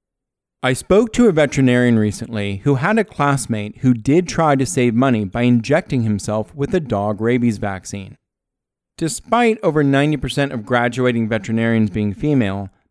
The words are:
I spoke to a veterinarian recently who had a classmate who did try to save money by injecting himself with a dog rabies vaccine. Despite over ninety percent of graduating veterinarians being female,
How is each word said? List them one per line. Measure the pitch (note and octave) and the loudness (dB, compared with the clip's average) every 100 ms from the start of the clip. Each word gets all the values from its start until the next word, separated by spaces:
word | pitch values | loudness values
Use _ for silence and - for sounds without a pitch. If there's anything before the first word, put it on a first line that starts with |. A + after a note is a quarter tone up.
| _ _ _ _ _ - | _ _ _ _ _ -6
I | C3 | -4
spoke | C3 - F#3+ A#3 | -2 2 2 2
to | - A#3+ | 4 4
a | |
veterinarian | D#3+ C#3+ C#3 C3 B2 B2 A2+ | 4 2 2 4 4 4 4
recently | G#2+ - G#2+ A2+ G2+ G2 | 2 -2 -8 -6 -6 -4
who | C#3+ C3+ | 0 0
had | E3 A3 | 0 0
a | |
classmate | G3 - C#3+ C#3 - A2 G#2 - | -2 -2 -2 -2 -2 -6 -6 -2
who | B2+ | 0
did | A#2+ A#2+ D#3+ F3 | 0 2 0 0
try | - D#3+ | 0 2
to | C#3 | 2
save | B2+ C3+ B2 | 0 0 0
money | A2+ C3+ A2+ | 2 2 0
by | G2 A#2 | -2 0
injecting | B2 A#2+ G#2+ D3+ - C3+ | 2 2 2 -2 0 -2
himself | A2+ G2+ - G#2+ G#2+ | -2 -2 -2 -6 -6
with | C#3 C#3 F#3 | -8 -4 -4
a | |
dog | C#3 G2+ G#2 G2+ | -2 -2 -2 -2
rabies | A2+ B2 A#2+ G#2 | 0 0 0 -2
vaccine. | G#2 F#2+ - G2+ F#2+ - _ _ _ _ _ _ _ - | -6 -8 -10 -14 -14 -20 _ _ _ _ _ _ _ -6
Despite | D#3+ - - A#3 A#3 A3 | -6 -6 -2 0 2 0
over | F3+ D3+ | 0 2
ninety | C#3 C#3 D3 D3 | 2 2 2 0
percent | C3 - C#3 | -4 -2 -2
of | A#2 | -4
graduating | G#2 B2 A#2+ B2 B2+ A#2 A2 | -2 0 0 0 0 0 -2
veterinarians | A2 G2 A2+ A#2 A2+ G#2+ | -4 -2 -2 0 2 0
being | G#2 G#2 | 0 -4
female, | F#2+ D3 C#3 G2+ G2 G2 _ _ | -2 0 0 0 -4 -10 _ _